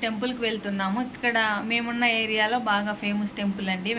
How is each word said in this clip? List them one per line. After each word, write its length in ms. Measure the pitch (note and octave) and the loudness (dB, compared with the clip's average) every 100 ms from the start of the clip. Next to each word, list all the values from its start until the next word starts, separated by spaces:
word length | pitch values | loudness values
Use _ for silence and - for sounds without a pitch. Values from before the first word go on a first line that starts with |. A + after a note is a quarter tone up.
టెంపుల్కి 360 | A3+ A3 B3 B3 A#3 | -2 -2 -2 0 -2
వెళ్తున్నాము. 520 | A3 G3+ G3 F#3+ G#3 B3+ | -2 -2 0 0 0 -2
ఇక్కడ 300 | - B3 A#3 A3 G#3 A3 | -2 0 2 2 0 0
మేమున్న 340 | A#3 A#3 A#3 A#3+ A3+ | 0 0 2 2 2
ఏరియాలో 360 | A3 G#3+ G#3+ B3 A3+ | 0 2 2 2 2
బాగా 220 | G3+ G#3 G#3 | 2 2 -2
ఫేమస్ 340 | G#3 G#3 G#3 - | -2 0 -2 -2
టెంపుల్ 300 | G3+ G3 F#3+ | -2 0 -2
అండి, 180 | F#3 F#3 | -2 -2